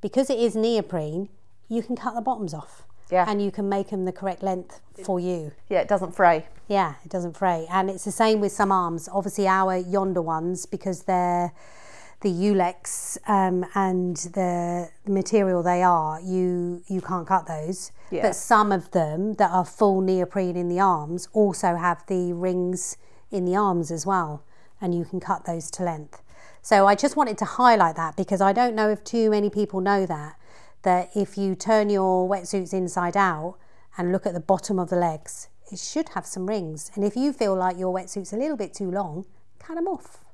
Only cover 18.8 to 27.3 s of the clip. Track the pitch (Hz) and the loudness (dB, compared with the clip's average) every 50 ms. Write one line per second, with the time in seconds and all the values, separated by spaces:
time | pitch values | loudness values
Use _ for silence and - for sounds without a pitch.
18.8 | 175 - - 185 165 151 151 160 190 214 214 - 208 180 170 185 180 - - - | -2 0 0 0 0 0 -2 -4 -4 -4 0 2 2 2 4 2 0 0 0 2
19.8 | 220 202 196 190 190 185 190 185 180 175 - 202 190 180 175 175 175 175 175 180 | 4 4 4 4 2 2 2 2 0 0 -2 -2 -2 0 -2 -2 -2 -2 2 4
20.8 | 196 190 180 160 147 147 170 180 - - - 220 214 202 180 - - 185 175 170 | 4 4 4 2 -2 -6 -8 -8 -8 -4 2 4 4 4 4 2 0 0 2 2
21.8 | 165 180 170 - - - 196 185 180 175 175 170 180 185 180 180 180 180 180 175 | 2 0 0 0 -4 -4 -2 -2 0 -2 -2 -2 -2 -2 0 0 0 -2 -2 -4
22.8 | - - - - - - - - - - - 202 180 180 180 196 208 202 185 175 | -6 -8 -10 -12 -16 -20 -20 -20 -18 -8 -4 -2 0 0 2 2 2 2 2 0
23.8 | 165 151 165 165 151 185 196 185 170 151 151 147 - - - - - - - - | 0 -2 -4 -6 -2 0 0 0 0 -2 -6 -10 -12 -16 -20 -20 -20 -20 -16 -6
24.8 | 214 185 175 170 170 165 - 185 - - 196 - - - 170 165 156 - - - | -4 -2 -2 -2 -2 -4 -6 -8 -4 -4 -4 -4 -2 -6 -6 -6 -6 -10 -8 -6
25.8 | 185 175 165 156 151 147 - - - - - - - - - - - - 226 196 | -4 -4 -4 -6 -10 -16 -18 -20 -20 -20 -20 -20 -20 -20 -20 -18 0 4 6 8
26.8 | 196 196 208 202 - 285 - 302 294 240 | 8 8 6 6 4 0 2 2 0 0